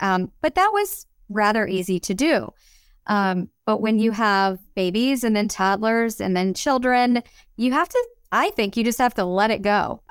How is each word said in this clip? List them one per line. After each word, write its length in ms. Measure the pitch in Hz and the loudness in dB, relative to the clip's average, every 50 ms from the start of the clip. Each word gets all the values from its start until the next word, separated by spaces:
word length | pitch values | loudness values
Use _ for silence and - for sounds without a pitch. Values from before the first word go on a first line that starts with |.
um, 300 | - 196 190 185 185 180 - _ | -2 -2 0 0 -2 -4 -6 _
but 140 | - - - | -4 -2 0
that 160 | - 370 427 415 | 2 2 2 2
was 320 | 415 415 392 - - - - _ _ - - | 0 -2 -2 -6 -10 -14 -20 _ _ -18 -8
rather 380 | 208 214 208 208 214 233 214 | -2 0 2 2 2 2 0
easy 320 | - 190 185 180 - 185 175 | 0 -2 -4 -2 -2 -4 -4
to 160 | - - 247 | -4 -4 -4
do. 380 | 196 269 330 311 214 110 - - _ _ - - - _ _ _ _ _ - | -2 0 2 2 0 -2 -4 -12 _ _ -20 -20 -20 _ _ _ _ _ -2
Um, 400 | 208 202 196 190 185 185 175 - _ _ _ | 0 0 2 0 0 -2 -4 -6 _ _ _
but 140 | - 214 208 | -2 -2 0
when 180 | 214 220 220 214 | 0 0 2 2
you 140 | 220 226 214 | 2 0 0
have 480 | 202 233 214 196 196 196 190 190 190 - - - | 0 0 2 2 2 2 0 0 -4 -10 -10 -4
babies 480 | - 185 180 180 220 247 262 277 254 240 | -2 -2 0 0 0 0 0 0 0 0
and 100 | 233 214 | 0 0
then 140 | 208 208 208 | 0 0 -2
toddlers 720 | - - 190 190 196 196 214 220 226 233 233 226 220 - | -2 0 0 0 0 0 0 0 0 0 0 -2 -4 -4
and 160 | 202 185 185 | -4 -2 0
then 180 | 180 185 190 185 | 0 0 -2 -2
children, 720 | - - 294 269 254 247 254 247 247 247 247 240 240 233 - - - - _ _ | -2 -2 0 0 0 2 2 2 2 2 2 2 0 -2 -6 -14 -20 -20 _ _
you 160 | - 226 254 254 | -2 -2 0 0
have 160 | 294 349 349 | 0 -2 0
to, 180 | - 494 494 466 - _ _ _ | -2 -2 -2 -2 -8 _ _ _
I 200 | - 220 285 392 | -2 0 0 0
think 260 | - - 220 196 - | 0 -2 -4 -2 -2
you 80 | 233 226 | -2 -2
just 140 | 233 226 - | 0 0 0
have 160 | 254 247 - | 0 0 0
to 100 | - 190 | 0 -2
let 260 | 180 180 190 202 220 | 0 0 0 2 0
it 120 | 220 - 196 | 0 -2 0
go. 400 | 202 208 208 - - - - - - | 0 0 0 0 -2 -6 -10 -10 -4